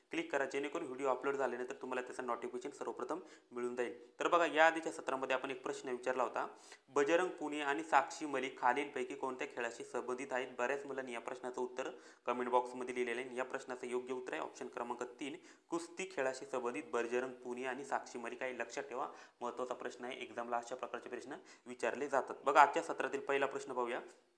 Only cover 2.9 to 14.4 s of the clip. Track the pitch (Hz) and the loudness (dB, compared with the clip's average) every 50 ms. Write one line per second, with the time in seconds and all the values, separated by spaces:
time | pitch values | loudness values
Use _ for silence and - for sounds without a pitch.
2.9 | 110 - 123 123 151 180 - - - - _ - 120 120 120 123 123 123 120 113 | -4 -6 -4 -4 -4 -6 -6 -12 -18 -20 _ -10 -6 -2 -2 -2 0 0 -2 -2
3.9 | - - - - - - 147 156 175 170 170 156 143 151 160 165 160 165 160 165 | -2 -8 -14 -16 -6 0 2 6 6 6 6 6 8 8 8 8 8 6 -2 -4
4.9 | 156 - - - 135 131 135 127 131 127 - 135 131 - - 143 139 - - 135 | -4 -4 -2 -2 -2 0 2 2 2 2 2 -2 -6 -4 -4 -4 -4 -4 -4 -4
5.9 | 123 123 - 131 127 131 123 110 - 123 147 - - - - - - - _ - | -4 -2 0 0 2 2 2 0 0 -2 -4 -4 -6 -14 -20 -20 -20 -20 _ 0
6.9 | 131 143 147 147 170 170 185 180 - - 156 147 147 151 147 139 143 160 160 - | 4 4 6 8 6 6 6 4 0 -4 -4 -4 -2 0 2 2 2 0 2 6
7.9 | - 139 135 - - - 156 147 139 131 127 135 - - - 127 120 139 143 143 | 8 6 6 6 -2 -6 -4 -2 0 0 0 -2 -2 2 4 4 6 4 2 0
8.9 | - 131 127 - 139 135 - 131 127 127 147 - - 127 120 117 113 - 139 - | 0 -4 -2 -2 -4 -4 -4 -4 -2 -2 -6 -6 -4 -4 -4 -4 -4 -6 -10 -6
9.9 | - 123 117 123 127 123 139 131 131 127 131 131 127 - 120 123 139 139 143 139 | -4 -4 -2 -2 -4 -4 -4 -2 -2 -2 -2 -2 -2 -2 0 0 0 0 -2 -6
10.9 | 131 135 131 127 120 117 - - 127 - - 127 123 131 123 123 - - 131 160 | -6 -6 -6 -6 -6 -6 -6 -6 -8 -6 -6 -6 -4 -2 -4 -4 -2 -4 -4 -4
11.9 | - - - - - - - - 123 123 123 123 123 123 123 127 127 127 127 127 | -6 -10 -16 -20 -18 -8 -2 -2 0 0 2 4 4 4 4 4 -4 -6 -6 -4
12.9 | 127 123 123 120 117 120 131 123 120 123 131 127 - 131 - - 127 123 131 120 | 0 0 0 2 0 -2 -4 -4 -2 -4 -2 -2 -2 -6 -6 -6 -8 -6 -4 -2
13.9 | 120 123 127 123 131 127 127 127 147 160 | -2 -2 -2 -2 -6 -6 -4 -6 -4 -4